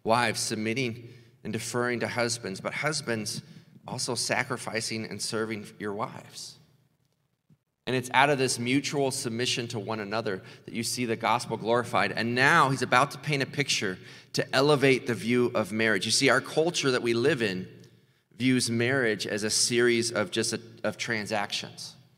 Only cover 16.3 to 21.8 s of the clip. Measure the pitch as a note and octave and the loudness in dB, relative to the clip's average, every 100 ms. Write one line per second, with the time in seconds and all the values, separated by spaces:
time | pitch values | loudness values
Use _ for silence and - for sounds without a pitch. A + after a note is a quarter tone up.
16.3 | B2+ - - D#3+ E3 C#3 B2+ A#2 A#2 C3+ | 4 2 0 0 2 0 2 2 2 2
17.3 | D3+ G#2+ F#2 F#2 - - _ _ _ _ | 2 0 -2 -8 -16 -20 _ _ _ _
18.3 | - B2+ B2+ A#2 A#2 A#2 C#3 A#2 G#2 - | -2 2 2 2 0 0 2 0 0 -2
19.3 | G#2 G#2+ - - A#2+ A#2+ A#2 A2+ A2+ G2+ | -4 -2 0 2 4 6 4 2 0 0
20.3 | A2+ A2 A2 - - G#2+ - - A2 G2 | 0 -2 -4 -8 -6 -6 -4 -4 -4 -2
21.3 | G#2 G2+ - - - | -2 -2 -6 -8 -14